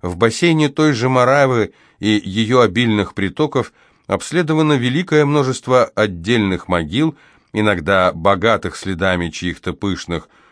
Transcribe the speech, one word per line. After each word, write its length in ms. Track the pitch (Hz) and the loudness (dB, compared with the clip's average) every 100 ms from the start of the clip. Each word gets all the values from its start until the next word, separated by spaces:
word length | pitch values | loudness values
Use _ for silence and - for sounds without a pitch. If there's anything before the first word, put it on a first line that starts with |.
в 160 | 90 90 | -8 0
бассейне 520 | 113 - 170 160 147 | 0 0 0 2 0
той 220 | 147 156 | 2 0
же 140 | 117 127 | 2 0
Моравы 640 | 127 123 143 135 120 98 _ _ - | 2 4 4 2 2 -2 _ _ -4
и 220 | 104 104 | 0 0
её 380 | 92 101 110 127 | -2 -4 2 4
обильных 520 | 110 90 117 104 92 | 4 2 0 0 -2
притоков 580 | - 95 - 151 135 110 _ _ _ - | -4 -6 -2 -2 -2 -4 _ _ _ -6
обследовано 640 | 98 - 165 156 156 156 | -6 -4 -2 0 2 2
великое 520 | 143 123 143 180 151 143 | 2 0 -2 0 2 2
множество 600 | 147 131 123 - 127 113 | 2 0 -2 2 2 2
отдельных 800 | - 107 87 90 117 101 87 - | 0 -2 -2 0 0 0 -2 -2
могил, 500 | 87 76 110 160 - _ _ _ | -4 -2 -2 -4 -6 _ _ _
иногда 580 | 107 104 90 80 95 92 | -2 0 0 0 2 2
богатых 640 | 82 95 95 110 104 - - | 2 0 2 2 0 -4 -10
следами 540 | 95 87 95 90 85 | -8 -2 -2 -2 -4
чьих-то 440 | - 90 80 92 | -6 -8 -8 -10
пышных, 560 | - 101 87 - 82 - _ _ | -6 -6 -6 -6 -8 -10 _ _